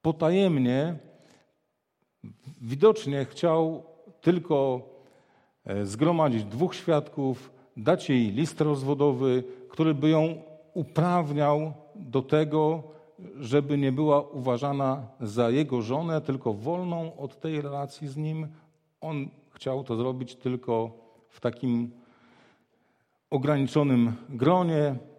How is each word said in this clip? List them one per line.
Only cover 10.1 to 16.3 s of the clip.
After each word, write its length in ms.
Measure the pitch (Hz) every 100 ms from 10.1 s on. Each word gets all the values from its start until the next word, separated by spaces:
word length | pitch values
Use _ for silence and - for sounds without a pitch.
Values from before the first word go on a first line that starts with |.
| 160 160 160 - - -
uprawniał 960 | 185 151 - 175 175 151 147 147 147 156 151 -
do 280 | - 147 131
tego, 600 | 131 151 156 151 151 165 - - - - 170 135
żeby 380 | 123 143 139 143
nie 140 | 139
była 280 | 131 151 143
uważana 840 | 143 143 127 120 139 139 135 139 113 -
za 300 | 113 110 117
jego 320 | 131 151 123
żonę, 380 | 107 135 165 156
tylko 340 | 151